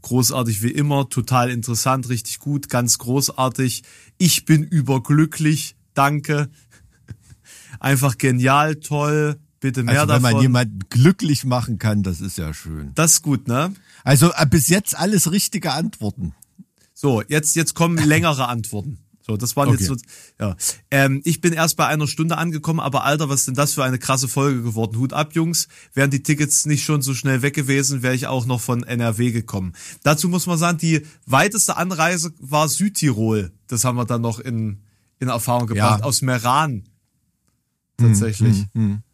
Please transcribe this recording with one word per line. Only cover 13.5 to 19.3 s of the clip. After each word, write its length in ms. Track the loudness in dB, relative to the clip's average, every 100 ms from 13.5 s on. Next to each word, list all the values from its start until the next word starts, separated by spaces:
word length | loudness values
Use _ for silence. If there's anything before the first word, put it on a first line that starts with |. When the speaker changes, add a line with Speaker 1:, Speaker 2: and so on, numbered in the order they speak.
| -2 -2 -6 _ -8
Speaker 2:
Also, 260 | 2 6 6 4
äh, 100 | 2
bis 220 | 2 4
jetzt 300 | 0 0 -4
alles 320 | 0 2 2
richtige 420 | 0 -2 -4 -4
Antworten. 600 | -4 -4 -4 -8 -6 -8 -10 _ _ -20 _ _
Speaker 1:
So, 300 | -4 0 0 0
jetzt, 300 | -2 -2 -2
jetzt 180 | -2
kommen 220 | 0 0 2
Speaker 2:
<laughs> 100 | 2
Speaker 1:
längere 420 | 4 2 0 -2
Antworten. 500 | -4 -6 -8 -8 -14 _ _
So, 160 | -8